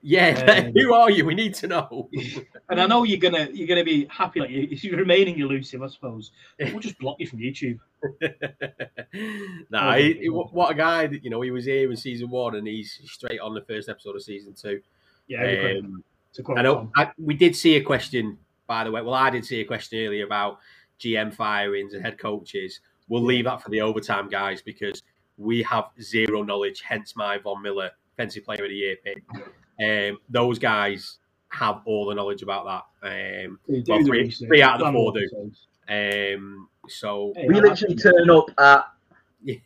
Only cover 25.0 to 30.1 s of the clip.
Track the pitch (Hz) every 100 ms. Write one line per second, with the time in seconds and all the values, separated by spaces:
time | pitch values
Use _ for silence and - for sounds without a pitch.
25 | _ _ _ _ 104 117 113 120 - _
26 | 110 113 110 104 104 101 101 98 - 113
27 | 104 113 104 101 101 101 101 98 95 _
28 | _ - 110 104 - 104 101 98 98 92
29 | - 98 _ 117 - _ _ _ 107 104
30 | 101